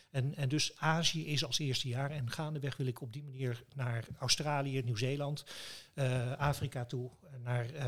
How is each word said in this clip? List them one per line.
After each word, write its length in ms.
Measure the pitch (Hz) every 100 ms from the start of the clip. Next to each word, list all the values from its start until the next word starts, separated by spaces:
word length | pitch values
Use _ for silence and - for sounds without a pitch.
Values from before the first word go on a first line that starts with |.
| -
En, 260 | 139 131 147
en 140 | 135
dus 280 | 151 - -
Azië 480 | 156 160 160 160 151
is 180 | 143 143
als 140 | -
eerste 280 | 147 123 131
jaar 240 | 120 143
en 200 | 151 120
gaandeweg 460 | - 156 156 135 -
wil 100 | 127
ik 140 | 117
op 120 | 127
die 100 | 139
manier 400 | 147 131 131 120 - 135
naar 300 | 120 117 - -
Australië, 640 | 127 - 151 143 139 135
Nieuw-Zeeland, 640 | 120 110 127 143 143 147 - - - - -
eh, 380 | - 131 127 123 143
Afrika 480 | 143 143 143 127 120
toe, 240 | 127 123 - - 131
naar, 260 | 120 123 117
eh, 120 | -